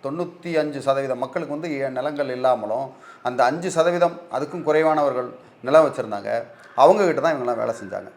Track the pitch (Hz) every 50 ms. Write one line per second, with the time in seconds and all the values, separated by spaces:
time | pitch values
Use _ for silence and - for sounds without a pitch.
0 | - 135 143 170 175 170 - - - 175 165 156 147 151 139 135 127 135 135 135
1 | 139 135 127 123 131 131 - 175 165 139 147 151 165 170 151 139 139 135 131 127
2 | 127 147 151 143 143 127 127 127 127 131 127 117 107 104 107 127 135 135 143 -
3 | - - - - - 123 123 123 123 123 143 170 175 185 - 165 160 175 175 175
4 | 175 165 165 - - - 110 127 147 - 185 175 156 156 151 156 160 156 156 151
5 | 147 139 131 123 123 123 123 - - - - _ - 123 139 160 156 139 - -
6 | 117 110 104 101 101 107 110 117 117 - - - - - - - 131 156 196 214
7 | 202 175 156 135 135 165 156 139 123 123 120 113 117 117 110 - 104 95 95 98
8 | 95 98 -